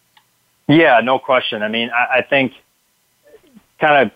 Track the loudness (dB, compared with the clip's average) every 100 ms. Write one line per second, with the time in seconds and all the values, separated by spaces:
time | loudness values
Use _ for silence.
0 | _ _ _ _ _ _ 0 2 4 2
1 | 2 -2 -2 -2 -2 -6 -6 -6 -4 -4
2 | -2 -4 -2 -2 -2 -8 _ _ _ _
3 | _ _ _ -20 _ _ _ -4 0 2
4 | 0